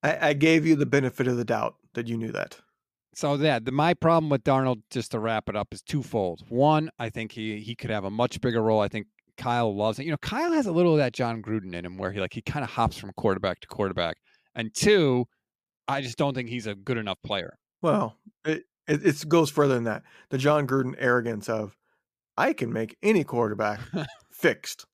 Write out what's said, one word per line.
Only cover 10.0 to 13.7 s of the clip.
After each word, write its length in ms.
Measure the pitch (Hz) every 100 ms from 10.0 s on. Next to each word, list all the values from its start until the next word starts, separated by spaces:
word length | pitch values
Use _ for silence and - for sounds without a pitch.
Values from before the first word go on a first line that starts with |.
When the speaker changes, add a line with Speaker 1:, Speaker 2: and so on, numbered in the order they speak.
| 151
Speaker 2:
You 60 |
know, 60 | 151
Kyle 360 | - 226 339
has 140 | 320 226
a 40 |
little 220 | 165 175
of 60 | 156
that 120 | 131
Jon 300 | - 120 113
Gruden 320 | 107 110 92
in 100 | 87
him 140 | 87 92
where 160 | 95
he, 80 | 101
like, 120 | 92
he 80 | -
kinda 260 | - 147 123
hops 300 | - 113 -
from 140 | 98 -
quarterback 420 | 110 95 98 90
to 60 |
quarterback. 500 | -